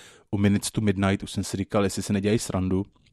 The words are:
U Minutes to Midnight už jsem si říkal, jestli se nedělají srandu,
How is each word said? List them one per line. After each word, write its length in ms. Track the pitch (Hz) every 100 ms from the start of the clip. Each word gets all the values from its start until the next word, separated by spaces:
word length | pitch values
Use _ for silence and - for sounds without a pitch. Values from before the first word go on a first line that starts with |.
| - - _
U 80 | 101
Minutes 320 | 101 101 -
to 100 | -
Midnight 420 | 107 95 98 98
už 80 | 92
jsem 140 | - 92
si 120 | 95
říkal, 280 | 98 107 98
jestli 180 | -
se 100 | -
nedělají 260 | 104 101 113
srandu, 460 | - 95 92 92 98 _ _